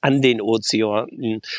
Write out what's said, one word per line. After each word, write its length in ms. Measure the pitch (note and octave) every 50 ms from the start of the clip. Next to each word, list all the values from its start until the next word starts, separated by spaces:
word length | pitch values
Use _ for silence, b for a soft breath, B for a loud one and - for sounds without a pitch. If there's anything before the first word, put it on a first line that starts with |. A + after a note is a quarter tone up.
an 220 | - C#3+ C3+ C#3 C3+
den 180 | C3 A#2+ A2
Ozeanen 1000 | G2+ G#2+ A2+ A2+ G#2 - - G#2+ A2 G#2+ G#2 G#2+ A#2 - - - C3+ A2+ A2 A2 B B B